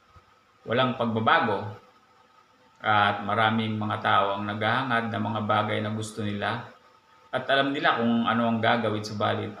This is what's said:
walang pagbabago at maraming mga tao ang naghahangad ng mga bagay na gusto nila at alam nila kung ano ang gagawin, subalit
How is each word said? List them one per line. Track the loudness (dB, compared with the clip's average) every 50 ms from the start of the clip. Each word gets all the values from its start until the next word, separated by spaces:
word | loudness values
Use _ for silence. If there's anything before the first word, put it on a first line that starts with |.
| _ _ _ -20 _ _ _ _ _ _ _ _ -6
walang | -2 0 0 0 0 0 -2
pagbabago | -2 -2 0 0 2 4 2 2 2 0 -2 -4 -4 -8 -10 -14 -18 _ _ _ _ _ _ _ _ _ _ _ _ _ _ _ _ _ _ -6
at | 0 2 4 4 4 4 2 -2
maraming | -2 -2 0 2 2 2 2 0 0 -2 -2 -2
mga | -2 -4 -4 -2
tao | 0 2 4 4 2 2 -2
ang | -4 -4 -4
naghahangad | -4 0 0 0 0 0 0 0 0 0 0 -2 -4
ng | -4
mga | -2 -2 -2 -2 0
bagay | 2 2 2 2 0 -2 -2
na | -2 -4 -4
gusto | -6 -8 -8 -8 -6 -6
nila | -4 -4 -2 -2 -4 -4 -4 -8 -14 -20 -20 _ -20 _ _ _ _ _ _ _ -6
at | -6 -6 0
alam | 2 2 2 2 0
nila | 0 0 2 2 2 2
kung | 2 2 2 2 2
ano | 2 2 2 2 2
ang | 0 2
gagawin, | 2 2 2 2 2 -2 -2 -2 -4
subalit | -6 -4 -2 0 0 0 -2 -4 -8 -10 -14